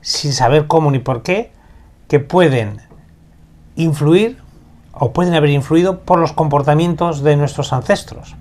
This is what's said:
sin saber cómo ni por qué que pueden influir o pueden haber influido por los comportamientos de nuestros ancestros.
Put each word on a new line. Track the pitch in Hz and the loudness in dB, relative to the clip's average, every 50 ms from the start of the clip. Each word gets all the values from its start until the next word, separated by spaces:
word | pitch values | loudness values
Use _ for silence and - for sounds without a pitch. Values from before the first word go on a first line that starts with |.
sin | _ - - - - 147 | _ -8 -8 -4 -4 -4
saber | 131 117 127 117 139 156 151 151 | -2 0 0 2 2 2 2 2
cómo | 165 165 156 147 | 0 0 2 2
ni | 139 127 | 0 -2
por | 123 - 131 117 - | -2 -4 -6 -6 -4
qué | - 180 202 240 - _ - _ - - - - - - _ - | -4 -4 -4 -4 -8 _ -20 _ -20 -20 -20 -20 -20 -20 _ -8
que | _ - 143 | _ -2 -2
pueden | - - - 185 175 156 135 120 110 104 104 - - _ - - - - - _ - _ - - - _ - - - - - | 0 0 2 2 4 4 2 0 -2 -4 -8 -14 -18 _ -20 -20 -20 -20 -20 _ -20 _ -20 -20 -20 _ -20 -20 -20 -16 -6
influir | - 165 165 147 143 147 147 165 190 214 233 262 - - - - - - - - - _ - - - | -2 -2 -2 0 0 2 4 4 4 2 0 -4 -10 -20 -20 -20 -20 -20 -20 -20 -20 _ -20 -6 -4
o | 139 120 | -4 -2
pueden | - - 180 180 170 | 0 0 0 2 2
haber | 156 151 147 | 2 2 2
influido | 143 143 131 - 156 165 175 190 190 185 | 0 0 0 0 2 2 2 2 -2 -4
por | - - 180 175 | -2 0 2 2
los | 165 151 | 2 0
comportamientos | 151 - 160 151 139 143 135 147 147 151 165 175 170 160 175 170 160 143 | 0 -2 -2 0 0 0 2 2 2 2 2 0 0 -2 -2 -2 -2 0
de | 139 151 147 | 2 2 2
nuestros | 143 147 139 - - 135 - | 2 0 -2 -4 -6 -4 -2
ancestros. | - 131 120 - 202 - - - - - - - - - | -4 -4 0 -2 -4 -4 -4 -14 -16 -18 -18 -20 -20 -20